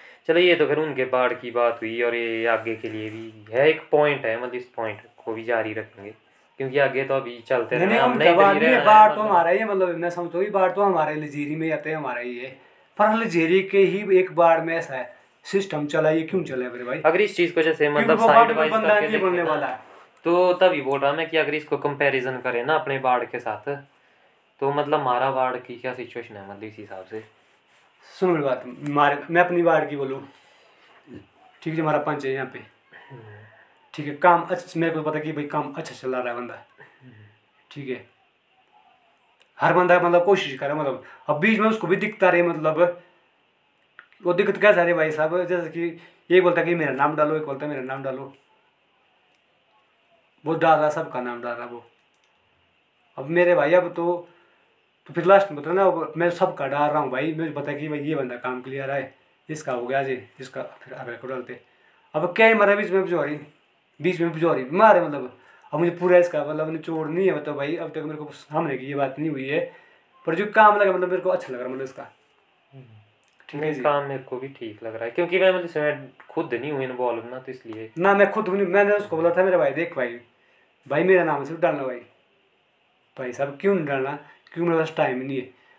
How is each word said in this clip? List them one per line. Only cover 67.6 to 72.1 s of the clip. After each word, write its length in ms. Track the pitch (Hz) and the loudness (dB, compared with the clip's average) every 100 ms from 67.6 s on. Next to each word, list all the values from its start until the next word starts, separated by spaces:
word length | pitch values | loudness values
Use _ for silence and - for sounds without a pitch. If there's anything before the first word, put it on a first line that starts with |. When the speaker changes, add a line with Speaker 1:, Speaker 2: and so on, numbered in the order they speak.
| 143 165 | -6 -6
Speaker 2:
अब 140 | 156 | -8
तक 140 | 156 151 | -10 -10
मेरे 120 | 151 | -10
को 120 | 147 | -14
सामने 460 | - - 156 156 127 | -18 -6 -4 -2 -6
की 80 | 135 | -6
ये 100 | 143 | -4
बात 200 | 135 147 | -4 -4
नहीं 100 | 156 | -6
हुई 180 | 135 135 | -6 -4
है, 120 | 160 - - _ _ _ _ 165 | -4 -6 -12 _ _ _ _ -6
पर 80 | 170 | -4
जो 100 | 208 | 0
काम 320 | 226 214 202 | 6 6 6
लगा 140 | 196 | 2
मतलब 180 | 185 175 | 2 -2
मेरे 120 | 180 | -2
को 80 | 180 | -2
अच्छा 240 | - - | -2 -4
लग 60 | 123 | -10
रहा 100 | 123 | -8
मतलब 140 | 131 | -8
इसका। 280 | 135 - 135 | -10 -14 -20